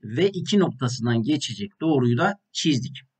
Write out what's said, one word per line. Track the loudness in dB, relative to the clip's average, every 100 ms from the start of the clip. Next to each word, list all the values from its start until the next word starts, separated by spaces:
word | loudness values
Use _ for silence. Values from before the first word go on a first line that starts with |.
ve | -6 0 0
iki | 0 0 2
noktasından | 2 0 -4 -2 0 0
geçecek | 0 -2 -2 -8 -10 _
doğruyu | 0 2 2 2
da | 0 -2 _
çizdik. | -2 0 0 -4 -12 -20